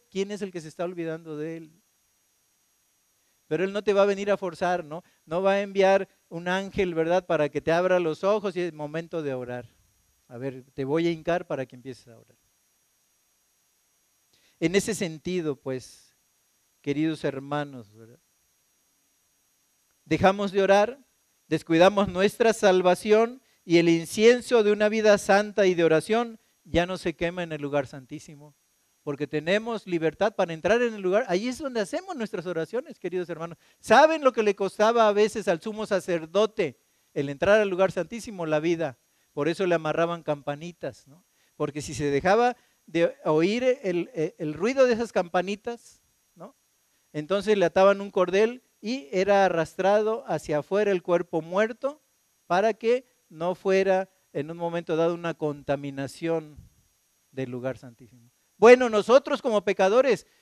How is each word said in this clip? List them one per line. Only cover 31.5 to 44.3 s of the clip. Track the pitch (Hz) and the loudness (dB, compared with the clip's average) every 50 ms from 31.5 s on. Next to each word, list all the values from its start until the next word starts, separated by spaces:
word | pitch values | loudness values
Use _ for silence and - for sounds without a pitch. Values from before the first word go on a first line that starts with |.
| 247 285 | -6 -8
donde | 311 262 240 226 | -8 -6 -4 -4
hacemos | 196 - - 349 381 381 349 | -4 -4 -6 -8 -8 -8 -8
nuestras | 247 220 - - 180 151 | -8 -8 -8 -8 -8 -8
oraciones, | 180 170 160 165 - 220 247 320 320 - - | -6 -6 -6 -6 -6 -6 -8 -8 -10 -14 -12
queridos | - 175 185 180 175 170 | -10 -6 -6 -6 -6 -6
hermanos. | 165 156 165 170 165 - _ _ _ _ | -8 -10 -10 -12 -14 -18 _ _ _ _
¿Saben | - - 220 254 311 311 320 311 | 2 6 8 8 8 6 4 2
lo | 277 262 | 0 0
que | - 233 | 0 2
le | 214 208 196 | 0 0 0
costaba | - 196 180 - - 208 226 240 233 220 208 | 0 -4 -4 0 2 2 2 4 4 4 4
a | |
veces | 202 208 214 208 - 220 185 202 | 4 2 0 0 -2 -4 -2 -2
al | 170 160 | -2 -2
sumo | - 220 208 214 214 | -4 -8 -10 -8 -6
sacerdote | - 202 180 - 185 170 165 160 160 170 202 220 208 - 214 175 135 - _ _ _ _ _ _ _ _ | -4 -4 -4 -2 -4 -4 -4 -6 -2 0 0 0 0 0 -4 -4 -4 -6 _ _ _ _ _ _ _ _
el | 147 139 143 | -6 -6 -6
entrar | 143 131 170 196 208 220 | -6 -2 2 2 4 4
al | 208 196 | 2 0
lugar | 180 180 190 180 | 0 0 0 0
santísimo? | - 185 165 156 226 226 - 240 202 180 165 | -2 -6 -8 -8 -10 -14 -14 -14 -10 -8 -4
La | 156 151 151 | -2 -2 0
vida. | 156 175 170 165 160 135 123 _ _ _ _ _ _ _ | 0 0 -2 -2 -4 -6 -8 _ _ _ _ _ _ _
Por | _ 143 143 165 | _ -4 -2 -2
eso | 165 - 190 | -2 -2 0
le | 175 170 | 0 0
amarraban | 160 160 151 151 160 170 170 170 165 | 0 0 -2 -2 -2 -2 -2 -4 -6
campanitas, | 147 156 147 143 131 147 143 147 165 175 165 _ 160 135 110 - _ | -6 -6 -6 -6 -6 -8 -10 -8 -12 -16 -14 _ -12 -12 -12 -14 _
¿no? | 135 147 180 _ _ _ _ _ _ _ | -20 -20 _ _ _ _ _ _ _ _
Porque | - 151 151 143 151 | -6 -6 -6 -6 -8
si | - - 143 | -10 -8 -6
se | 110 147 143 | -4 -2 0
dejaba | 139 139 - 175 208 233 240 247 240 - _ _ _ _ _ | 0 2 2 4 4 4 2 0 -2 -4 _ _ _ _ _
de | - 156 170 170 170 170 - - | -6 0 0 0 0 -2 -4 -2
oír | 170 156 156 170 196 220 240 254 254 254 285 | 0 2 2 2 0 0 0 0 0 0 0
el, | 247 185 175 175 170 - | -2 -4 -4 -4 -6 -6
el, | - 170 156 185 | -6 -6 -6 -6